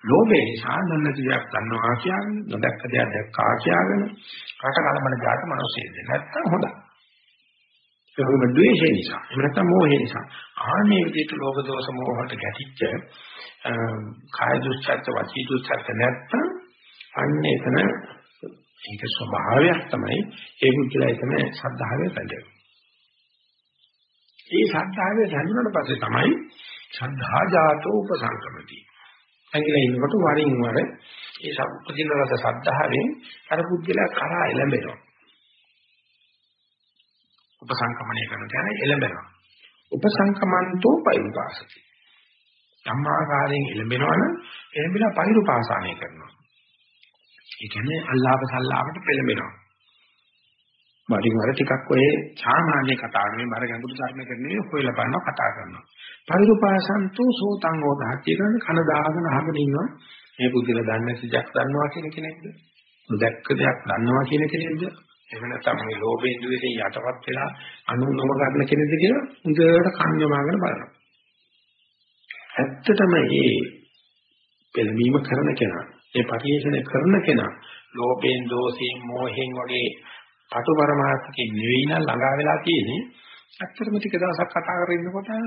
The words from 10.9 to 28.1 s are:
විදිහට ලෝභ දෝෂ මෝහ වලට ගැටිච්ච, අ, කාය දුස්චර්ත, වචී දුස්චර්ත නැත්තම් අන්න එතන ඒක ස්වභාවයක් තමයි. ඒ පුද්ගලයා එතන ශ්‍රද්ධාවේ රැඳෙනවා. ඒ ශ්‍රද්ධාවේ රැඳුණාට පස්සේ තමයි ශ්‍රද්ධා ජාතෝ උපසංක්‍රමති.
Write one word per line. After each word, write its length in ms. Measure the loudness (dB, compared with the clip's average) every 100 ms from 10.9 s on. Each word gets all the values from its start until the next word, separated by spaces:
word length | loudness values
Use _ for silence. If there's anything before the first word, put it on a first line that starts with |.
| 4
විදිහට 300 | 2 -2 -4 -4
ලෝභ 240 | -4 -2
දෝෂ 300 | -4 -4 -6
මෝහ 220 | -6 -4
වලට 220 | -4 -4 -6
ගැටිච්ච, 460 | -8 -10 -12 -4 -4 -4 -10 -18 -20 -18 -18 -10
අ, 100 | -6 -4 -4 -4 -10 -14 -12
කාය 260 | -4 0 0
දුස්චර්ත, 480 | 0 -4 -2 -2 -2
වචී 360 | -4 -4 -6 -4
දුස්චර්ත 420 | -4 -2 -4 -4
නැත්තම් 540 | 0 0 -2 -4 -2 -2 -4 -14 _ -20 -20 -12
අන්න 340 | -4 0 0 2
එතන 320 | 0 2 2 2 -2 -10 -20 _ _ -18 -18 _ _
ඒක 220 | -16 -10 -8
ස්වභාවයක් 760 | -6 -6 -4 2 4 4 2 -2
තමයි. 340 | -4 -2 -4 -4 -10 -18 0
ඒ 160 | 4
පුද්ගලයා 380 | 4 2 2 2
එතන 240 | 0 0 0 -2
ශ්‍රද්ධාවේ 600 | -4 -8 -6 -4 -2 -2
රැඳෙනවා. 440 | -4 -8 -10 -14 _ _ _ _ _ _ _ _ _ _ _ _ _ _ _ _ _ _ _ -4
ඒ 160 | 0 2
ශ්‍රද්ධාවේ 640 | 0 -4 -4 -2 0 0
රැඳුණාට 480 | 0 -2 0 0 0
පස්සේ 240 | -2 -2
තමයි 320 | 0 2 2 2 -2 -18 -20 -20 -16
ශ්‍රද්ධා 540 | -10 -8 -6 -2 0 2
ජාතෝ 480 | 4 4 4 0 -2
උපසංක්‍රමති. 840 | 0